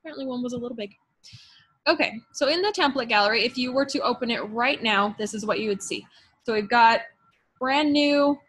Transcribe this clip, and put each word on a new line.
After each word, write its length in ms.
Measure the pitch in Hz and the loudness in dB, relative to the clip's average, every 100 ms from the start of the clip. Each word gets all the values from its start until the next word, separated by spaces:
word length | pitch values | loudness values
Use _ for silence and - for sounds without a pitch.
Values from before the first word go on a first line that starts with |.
Apparently 240 | 320 294 | -16 -10
one 160 | 269 247 | -8 -6
was 120 | 247 | -6
a 40 | 247 | -6
little 200 | 240 233 | -8 -8
big. 180 | 208 _ _ _ - - - _ _ _ - | -12 _ _ _ -20 -20 -20 _ _ _ 0
Okay, 240 | 330 - 220 - | 0 0 -4 -16
so 140 | - 277 | -4 -2
in 160 | 330 | 0
the 60 | 403 | 0
template 400 | 415 330 269 233 | 0 0 0 0
gallery, 360 | 214 208 226 | 2 4 2
if 140 | 220 247 | 0 -2
you 140 | 254 | -2
were 120 | 254 277 | 0 -2
to 140 | - | 0
open 280 | - 247 233 | -2 -2 -2
it 80 | 233 208 | -4 -4
right 300 | 220 247 - | -2 -2 0
now, 360 | 220 202 208 208 | 0 2 0 -2
this 160 | 214 | -8
is 100 | 214 | -6
what 140 | 208 196 | -4 -2
you 100 | 214 | -2
would 140 | 202 | -4
see. 240 | - - - _ _ _ | -6 -10 -12 _ _ _
So 80 | - | -4
we've 160 | 220 208 | -4 2
got 320 | 240 226 226 - _ _ _ _ _ | 6 6 4 -2 _ _ _ _ _
brand 340 | 254 277 302 | -2 2 2
new 460 | 294 294 285 285 285 | 4 4 4 2 0